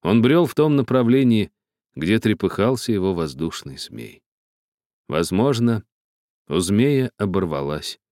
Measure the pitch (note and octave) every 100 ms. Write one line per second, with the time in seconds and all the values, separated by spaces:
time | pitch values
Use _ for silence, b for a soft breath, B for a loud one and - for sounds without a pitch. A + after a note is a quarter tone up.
0 | F2 A2+ A#2 D#3+ D#3+ - D#3 C#3+ B2+ B2+
1 | A#2 B2+ B2+ A2 G2 _ _ _ _ -
2 | D#2+ A2 A2+ G#2 F#2+ - G#2+ C3 - G#2
3 | F#2 F2 D#2+ C2 E2 - - C2+ - A1
4 | A#1 - _ _ _ _ _ _ _ _
5 | _ D2+ E2+ F#2 B2+ A#2+ A#2+ A2+ - _
6 | _ _ _ _ _ E2 F2+ G2+ C3+ C#3
7 | B2+ _ G2+ F#2 F2+ D2 C#2+ D2+ - -
8 | _